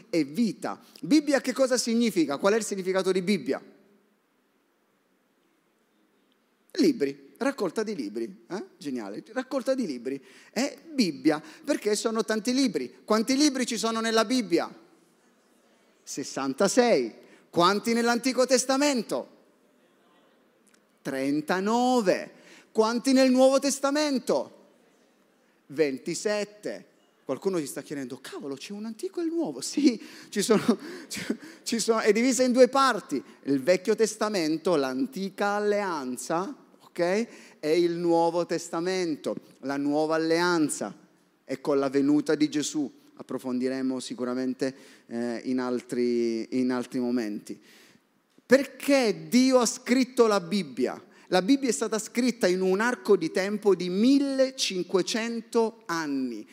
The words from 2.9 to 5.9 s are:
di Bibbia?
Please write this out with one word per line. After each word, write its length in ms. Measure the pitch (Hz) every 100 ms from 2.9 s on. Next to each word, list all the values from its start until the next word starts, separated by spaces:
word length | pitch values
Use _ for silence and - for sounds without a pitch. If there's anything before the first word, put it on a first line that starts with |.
| 190 185
di 100 | 185
Bibbia? 400 | 180 196 131 107 - - _ _ _ _ _ _ _ _ _ _ _ _ _ _ _ _ _ _ _ _ _